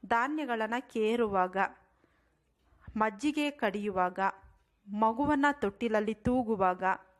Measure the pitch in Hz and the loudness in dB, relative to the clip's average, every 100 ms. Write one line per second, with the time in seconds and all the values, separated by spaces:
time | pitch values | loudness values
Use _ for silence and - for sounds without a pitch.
0 | 196 233 254 311 277 226 220 240 254 233 | 0 -2 0 -4 -4 -4 -2 -4 -6 -2
1 | 214 240 220 196 185 190 190 - _ _ | 0 0 0 2 0 0 -2 -4 _ _
2 | _ _ _ _ _ _ _ _ - 220 | _ _ _ _ _ _ _ _ -10 0
3 | 220 202 302 302 294 285 214 196 208 185 | 0 0 -2 0 -2 -2 -4 -2 -4 0
4 | 180 185 190 - - _ _ _ 202 208 | -2 0 -2 -2 -18 _ _ _ -10 2
5 | 220 226 285 294 285 285 196 202 233 214 | 2 2 2 4 2 2 -4 -2 0 0
6 | 214 214 - 254 226 214 185 180 185 - | 0 -2 0 0 0 2 2 2 0 -2
7 | - _ | -6 _